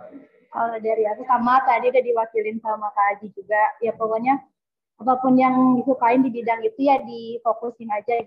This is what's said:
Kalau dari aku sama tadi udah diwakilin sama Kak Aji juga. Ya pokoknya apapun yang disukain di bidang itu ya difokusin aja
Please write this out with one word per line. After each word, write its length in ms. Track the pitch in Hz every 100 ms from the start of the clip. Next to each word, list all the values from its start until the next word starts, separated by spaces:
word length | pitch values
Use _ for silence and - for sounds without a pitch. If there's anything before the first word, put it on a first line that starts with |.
| - 277 - _ _
Kalau 240 | 233 233 226
dari 240 | 220 220 214
aku 160 | 214
sama 400 | 254 240 240 262
tadi 240 | 262 233 247
udah 160 | 254
diwakilin 560 | 247 226 226 226 208 220
sama 320 | 220 214 208
Kak 320 | 208 202 202
Aji 80 | 208
juga. 400 | - 185 208 214 -
Ya 160 | 226 214
pokoknya 400 | 220 220 247 269 - _ _ _ _ _
apapun 400 | 226 254 262 254
yang 400 | 262 254 254 247
disukain 400 | 269 254 233 262 262
di 0 |
bidang 320 | 233 226 226 220
itu 240 | 247 277
ya 80 | 269
difokusin 880 | 226 233 226 233 233 220 240 233 226
aja 320 | 214 202 233